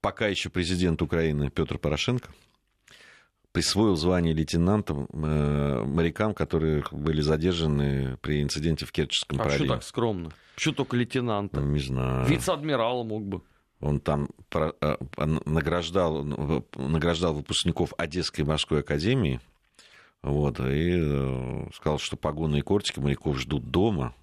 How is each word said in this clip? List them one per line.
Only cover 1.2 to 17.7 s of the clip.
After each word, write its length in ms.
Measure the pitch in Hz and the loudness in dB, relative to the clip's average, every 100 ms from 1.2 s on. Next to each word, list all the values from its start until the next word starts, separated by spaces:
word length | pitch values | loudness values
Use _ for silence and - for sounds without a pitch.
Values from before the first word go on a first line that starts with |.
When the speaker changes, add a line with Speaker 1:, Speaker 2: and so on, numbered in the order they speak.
| 82 73 69 | 2 2 0
Speaker 1:
Петр 280 | - 76 65 | 0 -2 0
Порошенко, 520 | 76 73 - 123 - - _ _ _ _ _ - - - _ _ _ | -2 0 0 -2 -4 -20 _ _ _ _ _ -20 -20 -20 _ _ _
присвоил 440 | 82 78 95 110 85 | -2 0 4 4 4
звание 380 | 85 90 82 | 4 4 2
лейтенанта, 600 | 78 78 85 87 104 98 73 - | 2 2 2 4 2 0 -4 -4
э, 720 | - 76 76 73 73 71 65 58 | -4 0 2 2 2 2 0 0
морякам, 480 | 78 85 - 107 | 2 0 0 -2
которые 500 | 101 78 85 78 76 - | 0 0 2 2 2 -2
были 300 | 73 76 78 | -4 0 2
задержаны 960 | 73 78 87 87 80 71 69 67 67 64 | 2 2 2 2 2 2 2 0 -2 -6
при 200 | 71 73 | -2 0
инциденте 420 | 71 76 80 78 69 | 0 0 0 -2 -2
в 60 | |
Керченском 480 | - 71 - - 69 | -2 -2 -2 -2 -2
Speaker 2:
А 40 | |
че 60 | - | 0
Speaker 1:
проливе. 200 | 71 131 | 0 0
Speaker 2:
так 140 | - | -2
скромно? 480 | - - 117 98 82 - - - | -4 -2 -2 -2 -8 -14 -20 -4
Че 160 | 156 | -4
только 260 | 143 135 123 | -2 -2 0
лейтенанта? 640 | 120 131 120 104 101 71 | 0 0 0 -2 -2 -2
Speaker 1:
Ну, 60 | 71 | 0
не 80 | 73 | 0
знаю. 460 | 67 64 64 64 62 | 0 -2 0 2 2
Speaker 2:
Вице-адмирала 760 | - 151 156 156 135 113 127 | 2 0 -2 -2 0 0 -2
мог 200 | 113 107 | -4 -6
бы. 180 | 98 95 - _ _ _ | -4 -8 -10 _ _ _
Speaker 1:
Он 200 | 71 71 | -2 0
там 260 | - 73 71 - - | 2 0 -2 -8 -6
про-, 240 | 85 78 - | -2 -2 0
э, 160 | 76 - - - | -2 -2 -6 -4
н-, 240 | 78 78 - | 0 0 0
награждал, 760 | 80 76 87 82 90 85 78 73 | 0 0 -2 0 0 2 0 -4
н-, 100 | 71 | -4
в-, 280 | 73 76 - - | 0 -2 -2 -8
награждал 560 | 65 80 82 82 87 | 0 2 2 2 0
выпускников 600 | 73 71 - 90 | 0 -4 -2 0